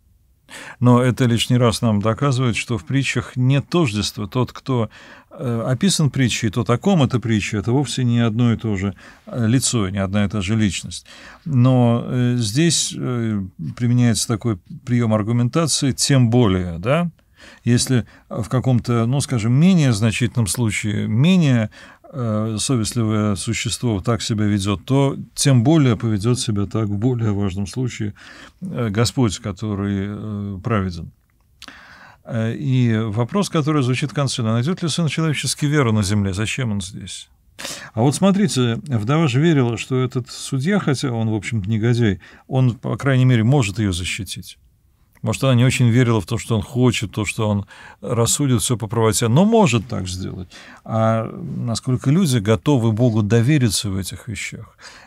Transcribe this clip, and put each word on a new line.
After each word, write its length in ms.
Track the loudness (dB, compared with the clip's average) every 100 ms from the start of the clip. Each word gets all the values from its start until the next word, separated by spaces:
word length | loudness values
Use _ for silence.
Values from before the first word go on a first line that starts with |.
| _ _ _ _ _ -20 -20 0
Но 220 | 4 6
это 240 | 4 2 2
лишний 320 | 2 2 2
раз 240 | 2 2
нам 180 | 0 2
доказывает, 560 | 0 0 0 0 0 -2
что 220 | -4 -6
в 80 | -2
притчах 500 | -2 -2 -4 -4 0
нет 320 | 2 2 0
тождества. 580 | 0 0 0 -4 -6 -6
Тот, 240 | -4 -4
кто, 380 | -6 -4 -2 -2 -8 -20 -20 _
э, 340 | -10 -6 -4 -2
описан 420 | 0 0 2 0
притчей, 400 | 2 0 0 -2
тот, 220 | -2 0
о 80 | 0
ком 240 | 2 4
эта 180 | 2 0
притча, 380 | 0 0 0 -4
это 120 | 0
вовсе 300 | 0 -2 -2
не 180 | 0 2
одно 340 | 2 2 2
и 20 | 2
то 180 | -2 -2
же, 180 | -2 -4 -12 -20 -12
э, 200 | -2 0
лицо, 440 | 2 2 0 -2
не 80 | -2
одна 260 | -2 0
и 40 | 0
та 120 | -2
же 160 | -2 0
личность. 480 | 0 -2 -8 -14 -16 -20 -20 -14
Но, 580 | -2 2 4 4 4 2 -2
э, 300 | -2 0 0
здесь, 560 | -2 0 2 0 -4 -6
э, 460 | -6 -4 -2 -2 -6 -8 -10 -4
применяется 500 | 0 4 4 2 0
такой 320 | -2 -2 -4 -6 -14 -2
прием 260 | 0 2
аргументации, 800 | 0 0 0 0 0 0 0 -2
тем 380 | 0 2 4 6
более, 480 | 6 4 2 -2 -4
да? 320 | -2 0 -2 -6 _ _ -20 -8
Если 420 | 0 0 2 0 -2 -10 _
в 180 | -8 -4
каком-то, 560 | -2 2 0 2 0
ну, 160 | 0 -2
скажем, 320 | -2 -2 2
менее 400 | 4 6 6 4
значительном 540 | 2 0 0 -2 0 -2
случае, 600 | 0 -2 -2 -4 -4 -2
менее, 600 | 2 4 4 4 2 0 -6 -20 -20 -16
э, 460 | -8 -4 -2 -2 -4
совестливое 800 | -2 0 0 -2 0 0 0 -2
существо 640 | -4 -4 -4 -4 -2 -2
так 220 | 0 -2
себя 240 | -2 -2 0
ведет, 360 | 0 0 -4 0
то 300 | 0 0 -2 -10
тем 280 | -2 2 4
более 320 | 6 6 4
поведет 440 | 2 0 0 0 0
себя 240 | -2 -2
так 240 | -2 -2 -2
в 80 | -2
более 360 | -2 0 -2
важном 340 | 0 -2 -4 -6
случае, 480 | -6 -6 -6 -8 -10 -18 -20 -20 -14
э, 260 | -10 -6 -2
Господь, 500 | 0 0 2 0 -2
который, 680 | -8 -8 -6 -4 -2 -2 -4
э, 500 | -8 -10 -8 -8 -8
праведен. 480 | -2 0 0 -4 -12 -16 _ _ _ _ -20 -20 -20 -20 -20 -20
Э, 300 | -8 -4 -4
и 420 | -2 0 2 2 2
вопрос, 540 | 0 -2 -2 -2 -2
который 320 | -2 0 0
звучит 300 | 0 0 -2
в 20 |
конце: 280 | -2 -4 -2
«Но 100 | -2
найдет 300 | 0 -2 -2
ли 60 | -4
Сын 200 | -2 -2
Человеческий 580 | 0 -2 -2 -4 -2 0
веру 260 | 2 2
на 100 | 2
земле? 300 | 0 0 0
Зачем 400 | -2 -4 -4 -4
он 80 | -6
здесь?» 480 | -8 -12 -14 -16 -18 _ _ -16 -14 -14 -8
А 80 | 0
вот 140 | 0
смотрите, 600 | 2 2 4 2 2 0 -2 -4
вдова 420 | -2 0 2 2
же 120 | 2
верила, 360 | 4 4 2 -2
что 260 | -4 -2
этот 280 | -2 -4 -6
судья, 480 | -10 -6 -4 0 0
хотя 320 | 0 -2 -2
он, 180 | -2 -2
в 60 |
общем-то, 340 | -2 -2 -4 -2
негодяй, 520 | 0 2 2 2 0 -6 -20 -4
он, 280 | 0 2
по 220 | 0 -4 -4
крайней 300 | 0 4 4
мере, 180 | 4
может 340 | 4 2 2 0
ее 140 | -2
защитить. 640 | -2 -4 -8 -10 -12 -16 -20 _ _ _ _ _ _
Может, 200 | -6 -2
она 120 | 2
не 100 | 4
очень 240 | 4 4 4
верила 320 | 4 4 2
в 60 | 0
то, 120 | -6
что 160 | -2
он 80 | -4
хочет, 480 | -2 0 2 0 -4
то, 140 | -4
что 240 | -4 -2 -2
он 180 | -2 -4 -14 -20 -14
рассудит 600 | -4 0 0 0 2 0
все 140 | 0 -4
по 100 | -2
правоте, 400 | 0 2 2 2
но 160 | 4
может 440 | 4 4 4 2 -2
так 180 | -6 -6
сделать. 420 | -8 -8 -10 -14 -18 -20 -20
А 440 | -6 0 2 0 -4 -8 -10 -6
насколько 540 | -6 -4 -2 -2 2
люди 280 | 2 2 2
готовы 540 | 2 0 2 2 2
Богу 300 | 2 2 2
довериться 680 | 2 2 4 4 2 0 -4
в 60 | -6
этих 320 | -6 -10 -12
вещах? 500 | -10 -10 -12 -16 _ -20 -20